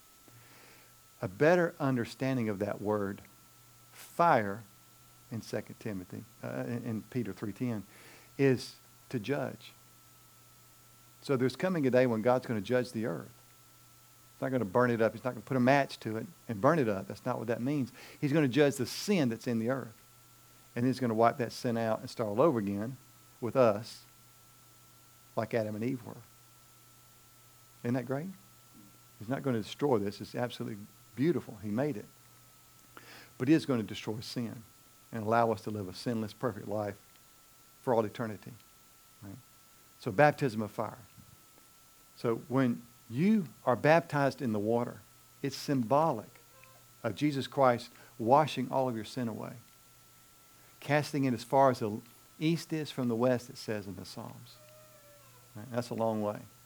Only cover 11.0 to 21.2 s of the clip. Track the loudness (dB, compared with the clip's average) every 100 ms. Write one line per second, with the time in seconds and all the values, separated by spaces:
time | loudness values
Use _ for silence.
11 | -20 -12 -2 2 2 0 0 2 4 6
12 | 4 4 2 2 0 -4 0 0 0 -4
13 | -4 -6 -10 -18 -20 -20 -20 -20 -20 -20
14 | -20 -20 -20 -6 -2 -2 2 4 4 4
15 | 2 0 -8 -8 -2 2 6 4 2 -4
16 | -6 -6 -8 -14 -10 2 4 4 2 0
17 | -4 -8 -6 -4 -2 -2 -2 -2 -4 -8
18 | -18 -6 0 2 2 4 4 2 -6 -6
19 | 0 2 2 -2 -4 -2 -2 -4 -6 -16
20 | -20 -20 -20 -20 -20 -20 -10 0 0 2
21 | 0 6